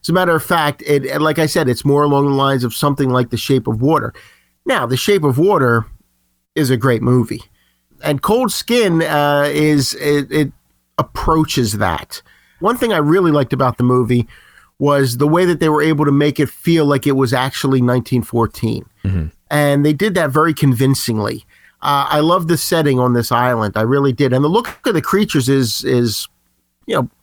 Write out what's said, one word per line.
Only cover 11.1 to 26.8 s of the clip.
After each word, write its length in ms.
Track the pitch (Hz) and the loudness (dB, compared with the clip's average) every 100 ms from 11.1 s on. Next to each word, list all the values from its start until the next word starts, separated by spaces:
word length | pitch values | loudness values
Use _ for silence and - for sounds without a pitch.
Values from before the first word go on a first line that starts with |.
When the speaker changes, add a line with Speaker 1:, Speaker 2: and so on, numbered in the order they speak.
| - - 160 151 - 117 101 | -4 -2 0 0 -2 -2 -2
Speaker 1:
that. 440 | 98 80 - - _ _ _ _ | -4 -4 -8 -18 _ _ _ _
One 180 | 190 247 | -2 0
thing 140 | 240 | 0
I 40 | 185 | 0
really 340 | 147 180 175 | 2 2 4
liked 220 | 147 135 | 2 0
about 240 | 131 131 - | 0 -2 0
the 60 | |
movie 440 | 123 127 117 123 117 - _ _ _ _ | 0 2 2 0 -2 -10 _ _ _ _
was 380 | 143 143 131 120 | 0 2 0 0
the 100 | 147 | 0
way 180 | 170 185 | 2 2
that 140 | 160 | 2
they 100 | 160 | 0
were 120 | 151 | 2
able 240 | 156 151 147 | 2 2 2
to 60 | |
make 280 | 143 147 143 | 2 0 0
it 100 | 147 | -4
feel 360 | - - 165 147 | -2 0 2 2
like 200 | 139 143 | 2 0
it 100 | 135 | 0
was 180 | 131 | 0
actually 480 | 123 131 - 139 131 | 0 -2 -4 0 2
nineteen 400 | 123 123 120 127 | 2 0 0 -4
fourteen. 600 | 113 120 113 - 113 113 - _ 95 | -2 -2 -2 -2 -4 -4 -10 _ -4
Speaker 2:
Mm-hmm. 220 | 92 78 _ _ | -4 -4 _ _
Speaker 1:
And 360 | 147 147 143 147 | 0 2 2 2
they 80 | |
did 200 | 143 214 185 | 0 -2 0
that 160 | 151 | 0
very 220 | 139 165 | 0 0
convincingly. 920 | 151 143 117 131 135 - 110 104 117 - _ _ _ | 2 0 2 2 0 -2 -2 -4 -6 -14 _ _ _
Uh, 220 | - 143 139 | -2 -2 0
I 100 | 151 | 0
love 280 | 156 185 165 | 2 0 0
the 100 | 165 | -2
setting 420 | - 170 151 127 | 0 0 2 2
on 140 | 127 | 2
this 180 | 120 113 | 0 0
island. 460 | 120 123 117 107 107 | 0 0 0 -2 -2
I 40 | |
really 300 | 110 139 139 | 0 2 0
did. 200 | 120 135 | 0 0
And 100 | 127 | 2
the 60 | 147 | 2
look 360 | 196 240 - - | 0 -4 -8 -4
of 80 | |
the 80 | 180 | -2
creatures 480 | - 190 214 151 123 | 0 0 0 0 0
is, 340 | 135 123 - | 0 0 -4
is, 440 | 123 127 120 107 - _ _ _ _ _ | -2 0 0 -4 -10 _ _ _ _ _